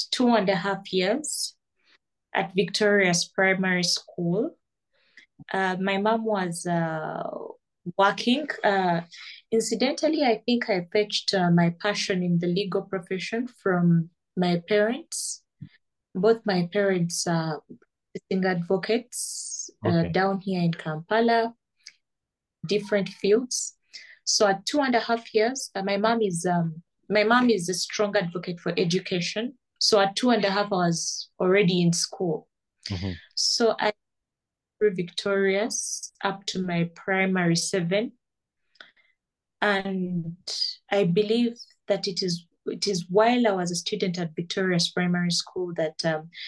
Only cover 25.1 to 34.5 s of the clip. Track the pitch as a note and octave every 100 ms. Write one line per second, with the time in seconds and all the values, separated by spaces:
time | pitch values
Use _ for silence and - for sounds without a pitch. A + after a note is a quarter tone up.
25.1 | A#3 - A3 A3 C4+ - G3+ F#3+ G3 G#3+
26.1 | A#3 G#3 E3+ F#3 F3 E3 D#3+ - _ -
27.1 | G#3 G#3 B3 B3 G#3 E3+ F3+ - - G#3
28.1 | G#3 F3 F3 F3 F3 F3+ F3 F3+ F3+ -
29.1 | F3+ E3+ G#3+ B3 - _ - - G#3 G3
30.1 | G3 B3 A3+ G3 F#3+ G#3 F#3+ F3 E3 -
31.1 | - - - F#3 G3 G3 F3+ F3 E3+ -
32.1 | - F#3 D3+ - _ _ _ - F#2+ F#2+
33.1 | F2 - - - - A#3 - G#3+ - _
34.1 | _ _ _ _